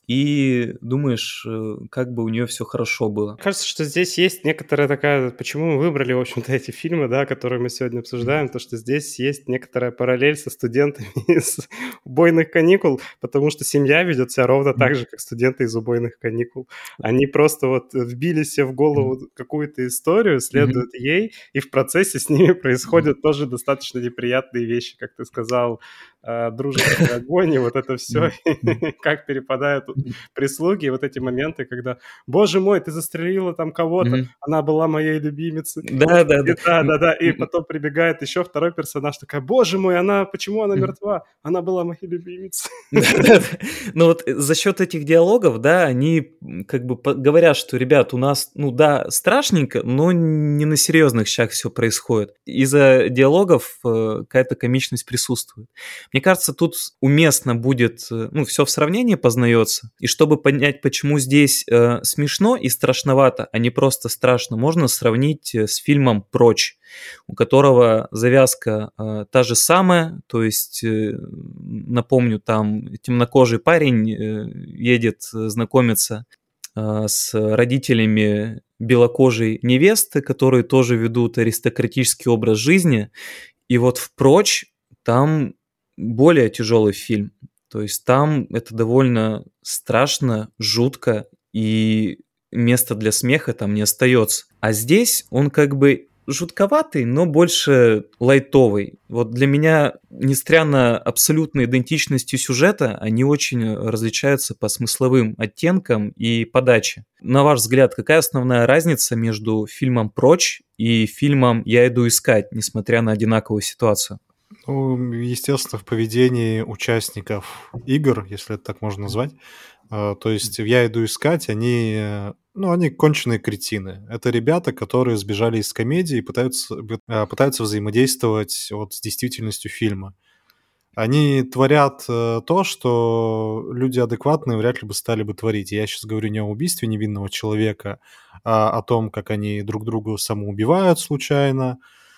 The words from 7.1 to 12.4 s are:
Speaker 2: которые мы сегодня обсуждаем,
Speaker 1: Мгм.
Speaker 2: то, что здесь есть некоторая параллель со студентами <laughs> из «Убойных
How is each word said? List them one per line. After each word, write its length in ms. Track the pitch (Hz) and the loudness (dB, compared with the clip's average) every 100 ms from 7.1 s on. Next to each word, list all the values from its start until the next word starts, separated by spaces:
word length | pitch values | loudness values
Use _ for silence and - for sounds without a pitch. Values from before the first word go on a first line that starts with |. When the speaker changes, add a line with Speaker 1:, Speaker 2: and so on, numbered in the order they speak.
| 131 135 | -2 -2
Speaker 2:
которые 340 | 135 123 123 | -4 -4 -4
мы 80 | 123 | -6
сегодня 320 | - 127 120 | -6 -6 -8
обсуждаем, 440 | 117 123 120 151 | -8 -6 -2 -2
Speaker 1:
Мгм. 80 | 135 | -4
Speaker 2:
то, 60 | 120 | -8
что 180 | - 113 | -12 -10
здесь 400 | 110 147 147 - | -4 -4 -6 -6
есть 300 | 135 143 - | -6 -6 -6
некоторая 420 | 127 - 127 123 | -8 -6 -6 -6
параллель 460 | 120 127 127 143 147 | -2 -2 2 2 0
со 140 | - | -6
студентами 580 | - 120 127 147 139 101 | -8 -2 0 0 -2 -10
<laughs> 200 | 123 139 | -4 0
из 240 | 160 - - - 240 254 - | 2 0 -6 -12 -12 -14 -14
«Убойных 460 | - 131 170 165 | -6 2 4 4